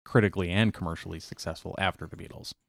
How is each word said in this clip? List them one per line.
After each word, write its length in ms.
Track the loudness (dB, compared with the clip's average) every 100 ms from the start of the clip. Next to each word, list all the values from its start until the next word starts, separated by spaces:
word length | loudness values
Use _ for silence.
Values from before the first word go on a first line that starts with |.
critically 460 | 2 4 6 2 2
and 220 | 4 4
commercially 460 | 2 -4 -6 -8 -10
successful 560 | -10 -10 -8 -8 -8 -2
after 280 | -2 -2 -8
the 80 | -12
Beatles 380 | -14 -14 -16 -16